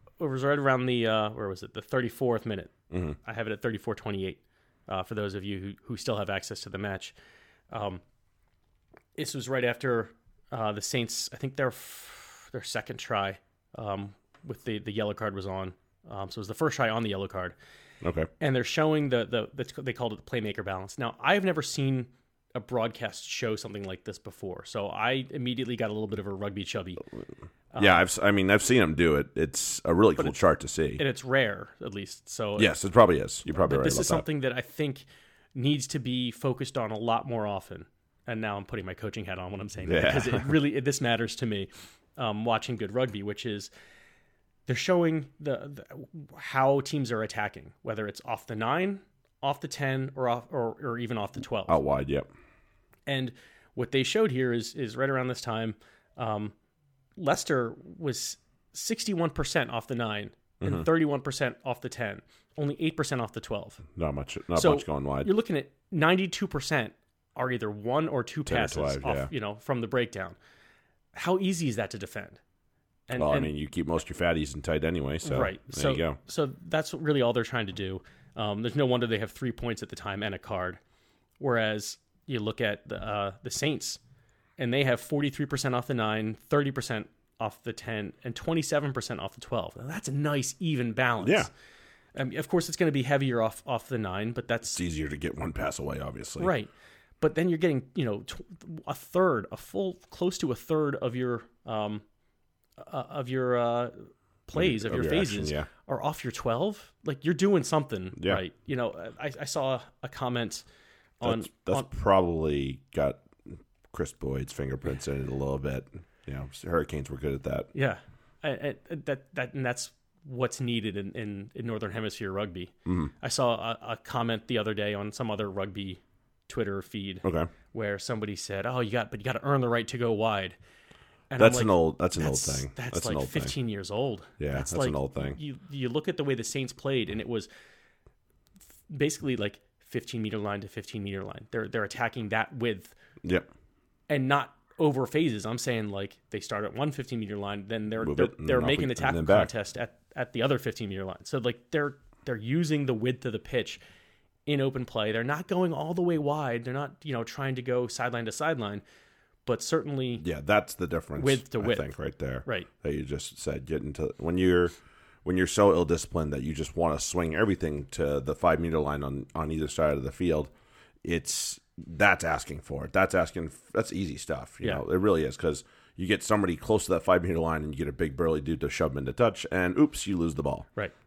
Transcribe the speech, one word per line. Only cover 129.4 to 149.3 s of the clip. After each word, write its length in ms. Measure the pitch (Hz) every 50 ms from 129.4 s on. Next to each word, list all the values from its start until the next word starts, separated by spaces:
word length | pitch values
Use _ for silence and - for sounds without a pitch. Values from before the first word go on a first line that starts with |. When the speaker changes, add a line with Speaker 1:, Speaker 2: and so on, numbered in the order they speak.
Speaker 1:
earn 180 | - 139 143 135
the 80 | 127 120
right 180 | 117 117 110 -
to 100 | - 120
go 140 | 120 117
wide." 420 | 113 104 110 113 107 98 95 90 - - - - - - - - - - - _ _ _ _ -
And 140 | - 120
I'm 40 | 113
Speaker 2:
That's 100 | 113 123
Speaker 1:
like, 80 | 123 113
Speaker 2:
an 60 | 110
old, 280 | 95 85 82 80 - -
that's 180 | 90 92 -
an 60 | 90
old 120 | 78 73 67
Speaker 1:
"That's, 260 | 65 - 69 69 65
Speaker 2:
thing. 120 | 67 69 -
Speaker 1:
that's 140 | - 123 - -
Speaker 2:
That's 120 | 82 -
an 80 | 113 104
Speaker 1:
like 60 | 71
Speaker 2:
old 60 | 67 -
thing. 120 | - 156
Speaker 1:
fifteen 260 | 131 135 - 143 123 113
years 220 | 104 101 95 85
old." 340 | 101 110 135 139 110 92 - - - -
Speaker 2:
Yeah, 140 | 76 71
Speaker 1:
That's 180 | 69 69 67 -
Speaker 2:
that's 140 | - - 135
an 60 | 127
Speaker 1:
like, 80 | 73 69
Speaker 2:
old 140 | 69 69 -
thing. 180 | - 69 69 - -
Speaker 1:
you, 200 | 151 147 131 - - -
you 160 | 143 139 127 123
look 180 | 120 151 -
at 100 | - 165
the 60 | -
way 140 | 147 143 131
the 80 | 113 110
Saints 280 | - - 139 131 123
played, 380 | - - - 139 135 127 110 -
and 100 | 101 110
it 80 | - -
was 200 | 120 110 95 - - - - - - _ _ _ _ _ _ - _ _ _ _ _ _ _ _ _ - - - - - _ - 160
basically 400 | 131 143 151 143 - - 139 127
like 220 | 107 104 104 - - _ _ _ _ _ -
fifteen 340 | - 123 - - - 113
meter 160 | 110 107 104 107
line 220 | 104 104 101 101
to 60 | 101 101
fifteen 340 | - 110 101 - - 107
meter 200 | 98 101 98 98
line. 240 | 95 98 - - 110 -
They're, 180 | - 113 110 101
they're 160 | - 113 104
attacking 460 | 98 - - 120 113 - 131 110 101
that 240 | 110 110 110 - -
width 380 | 127 117 120 107 92 - - - _ - - - -
Speaker 2:
Yep. 260 | - - 90 87 - - - - _ _ _ _ _ _ _ _ _ -
Speaker 1:
and 200 | 151 139 131 131
not 260 | 143 143 127 - - _ _ _ - -
over 280 | 156 151 131 135 127
phases. 400 | - - 151 165 147 110 104 95
I'm 120 | 110 117 117
saying, 300 | - 135 120 113 107 104
like, 280 | 98 98 98 101 - _ _ -
they 100 | - 104
start 240 | - - 107 104 107
at 100 | - -
one 180 | 117 143 156
fifteen 280 | 139 - 123 - 131 113
meter 160 | 107 98 104
line, 300 | 101 101 101 101 101 98 101
then 200 | 113 110 107 107
they're, 140 | 110 113 113
Speaker 2:
Move 120 | 147 147
Speaker 1:
they're, 100 | - 90
Speaker 2:
it, 120 | - - -
and 100 | - -
Speaker 1:
they're 120 | 135 123
Speaker 2:
off 60 | 120
Speaker 1:
making 220 | - 139 - - 131
Speaker 2:
we, 60 | 120
Speaker 1:
the 40 | -
Speaker 2:
and 0 |
Speaker 1:
tackle 160 | 139 131 85
Speaker 2:
then 80 | 85 80
back. 240 | 78